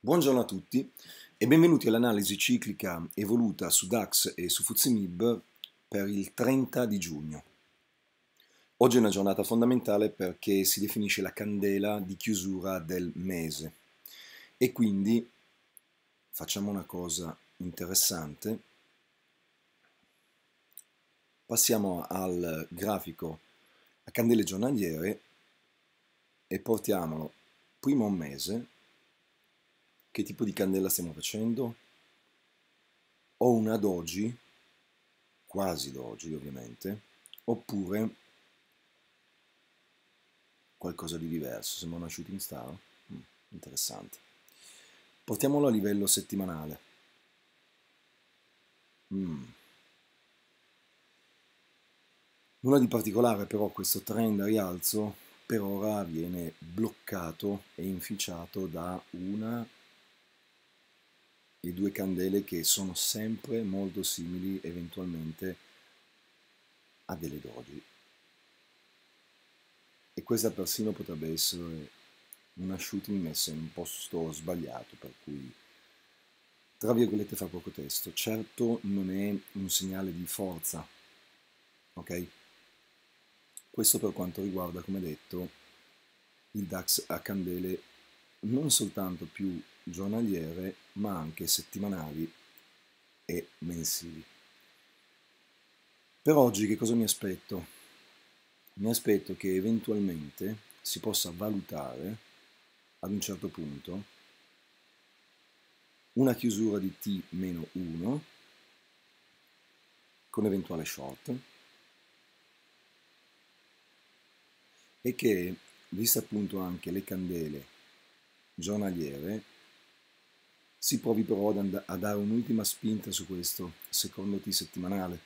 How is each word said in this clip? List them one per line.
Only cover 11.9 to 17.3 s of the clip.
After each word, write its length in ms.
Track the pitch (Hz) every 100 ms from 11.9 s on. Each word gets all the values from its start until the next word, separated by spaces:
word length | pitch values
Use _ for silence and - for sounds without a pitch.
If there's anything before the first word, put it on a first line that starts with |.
| 104
di 160 | 92 98
chiusura 600 | - 104 95 92 92 92
del 340 | 80 90 87 78
mese 600 | 92 90 80 76 78 - _ _ - - - - - _
e 160 | 123
quindi 520 | - 113 98 98 117 117 _ _ _ _ - _ _ _ _ _
facciamo 380 | - 80 101 101
una 140 | 98
cosa 500 | 85 87 87 85 85